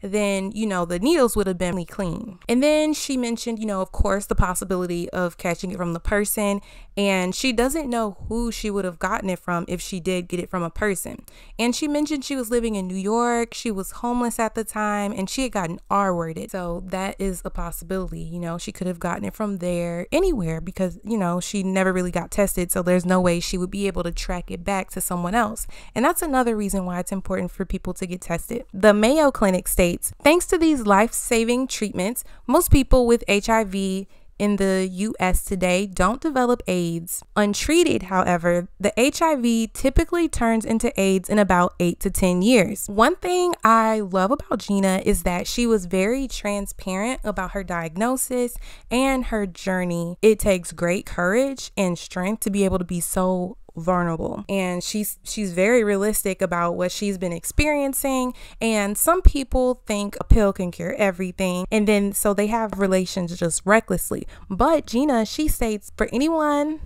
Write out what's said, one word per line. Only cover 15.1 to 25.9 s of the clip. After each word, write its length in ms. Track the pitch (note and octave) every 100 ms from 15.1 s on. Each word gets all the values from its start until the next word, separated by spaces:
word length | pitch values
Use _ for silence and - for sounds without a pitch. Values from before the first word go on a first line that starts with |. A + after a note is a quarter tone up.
and 180 | G3 F#3+
she 120 | -
had 100 | C4
gotten 260 | G3+ E3+ F3+ -
R-worded. 640 | G3+ G3 F3 E3 D#3+ -
So 320 | F#3+ F3 F3 F#3
that 280 | F#3+ F#3+ -
is 240 | G3 F3+
a 60 | F#3+
possibility, 680 | - E3+ - E3 F#3+ F3 E3
you 200 | D#3+ F3
know, 180 | E3+ E3+
she 140 | -
could 160 | - F3+
have 100 | E3+
gotten 260 | F3 F#3+
it 100 | G3+
from 240 | - G#3 G3
there, 500 | F3+ F3 E3+ E3+ F3+
anywhere, 500 | D4+ F#4+ C4+ E3 D#3+
because, 380 | E3+ - F#3 E3+
you 120 | - A3+
know, 240 | F3+ F3
she 220 | - G3+
never 300 | F#3+ F#3+ F#3+
really 180 | F#3 F3+
got 220 | F3 E3+
tested, 400 | - G3 - F3
so 100 | F#3
there's 240 | F3 F#3 F3
no 140 | F#3
way 180 | F3+ F3
she 180 | - A3
would 140 | F3+
be 160 | G3 G3
able 160 | F3+
to 100 | F3
track 380 | E3 - F3+ -
it 140 | F#3+
back 260 | F3 G3 F#3+
to 100 | -
someone 340 | - F3 F3
else. 340 | A3+ G#3+ A3+ - - -